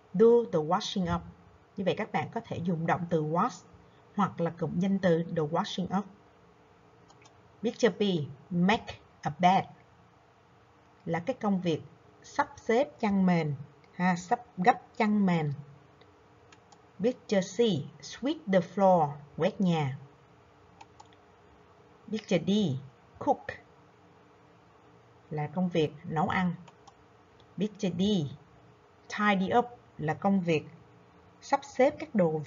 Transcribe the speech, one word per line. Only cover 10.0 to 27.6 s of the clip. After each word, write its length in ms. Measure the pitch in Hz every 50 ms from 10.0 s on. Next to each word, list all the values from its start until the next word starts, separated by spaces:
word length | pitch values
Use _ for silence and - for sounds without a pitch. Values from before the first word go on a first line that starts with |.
| - - _ _ _ _ _ _ _ _ _ _ _ _ _ _ _ _ _ _ _
Là 160 | 165 170 170
cái 160 | 175 - 254 -
công 200 | - 208 196 180
việc 220 | 180 170 156 139 - - - - _ - - -
sắp 260 | - - - - 294 - -
xếp 440 | - - - 220 226 - 196 - -
chăn 260 | - 208 202 196 185
mền, 280 | 180 180 165 156 151 143 - - - - - - _
ha, 240 | - - 180 185 180
sắp 240 | 175 - - 240 - - - _
gấp 240 | 185 180 240 247 - - - -
chăn 300 | - 220 208 208 208 196
mền. 260 | 185 175 165 151 147 139 139 - - - - - - - _ - - - _ _ _ - - - - - - _ _ - - - - _ -
Picture 400 | 185 247 247 - - - 208 190
C. 180 | 185 - - - 240 220 180 135 - - - -
Sweep 360 | - - - - 226 277 330 - - 208
the 80 | 190 185
floor. 500 | - - - 202 196 190 185 170 151 143 - - - - -
Quét 240 | - 156 196 - -
nhà. 380 | 202 175 170 160 147 135 135 - - - - - - - - - - - _ - - - - - - - - - - - - - - - - _ _ _ - - - _ _ _ - - - _ - -
Picture 280 | 202 214 - - 190 165
D. 120 | - 185 196 214 202 156 131 131 - - - _ _ _ - -
Cook. 280 | - 285 254 - - - - - - - - - - - _ _ - - - - - - - - - - - - _ _ _ - - - - - - - - - - -
Là 160 | 156 151 147
công 220 | 143 - 190 185 180
việc 240 | - 170 151 139 - - -
nấu 240 | - 160 151 - -
ăn. 260 | - 185 185 175 170 - - - - - - - - _ - _ _ - - _ _ - - - -
Picture 320 | -